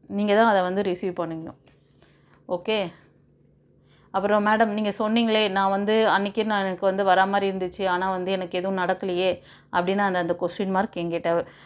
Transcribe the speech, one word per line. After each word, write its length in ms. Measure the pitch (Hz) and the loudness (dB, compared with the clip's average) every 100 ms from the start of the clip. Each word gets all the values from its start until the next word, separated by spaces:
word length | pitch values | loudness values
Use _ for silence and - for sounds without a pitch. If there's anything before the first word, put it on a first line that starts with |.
| - | -8
நீங்க 280 | 202 208 | -4 2
தான் 120 | 208 226 | 4 6
அதை 160 | 196 | 4
வந்து 200 | 180 190 | 2 -2
ரிசீவ் 320 | 196 180 190 | -2 -4 -4
பண்ணிக்கணும். 420 | 180 165 160 165 - _ _ _ _ _ _ _ _ - | -4 -6 -8 -12 -16 _ _ _ _ _ _ _ _ -8
ஓகே? 440 | 175 226 214 170 - _ _ _ _ _ _ _ _ _ _ _ | -6 -2 -2 -4 -10 _ _ _ _ _ _ _ _ _ _ _
அப்புறம், 360 | 196 202 208 208 | -4 2 2 2
"மேடம், 200 | 214 220 | 2 2
நீங்க 260 | 208 208 196 | 0 -4 -2
சொன்னீங்களே, 520 | 214 233 226 214 208 | 0 2 2 2 2
நான் 200 | 190 196 | 2 2
வந்து 380 | 196 202 220 214 | 0 2 2 4
அன்னைக்கு 360 | 185 202 220 | 2 0 -2
நான், 200 | 220 202 | -2 0
எனக்கு 220 | 196 180 196 | -2 0 0
வந்து 180 | 190 | 2
வரா 240 | 196 185 190 | 4 4 4
மாதிரி 280 | 202 196 190 | 2 -2 -2
இருந்துச்சு, 300 | 180 180 190 | -6 -4 -2
ஆனா 240 | 180 190 | 0 -2
வந்து 200 | 185 185 | -2 -2
எனக்கு 280 | 190 180 185 | -4 -4 -4
எதுவும் 200 | 190 190 | -2 -2
நடக்கலையே" 600 | 180 185 196 180 185 175 - - _ | -2 -2 -2 0 0 -2 -8 -20 _
அப்படின்னு 240 | 180 175 196 | -2 0 0
அந்த, 220 | 202 180 | 0 0
அந்த 180 | 175 175 | -2 -2
கொஸ்டின் 300 | 175 - 190 | -4 -4 -2
மார்க் 240 | 190 220 | -2 -2
என்கிட்ட, 520 | 175 170 165 170 170 - - | -4 -4 -4 0 -2 -4 -12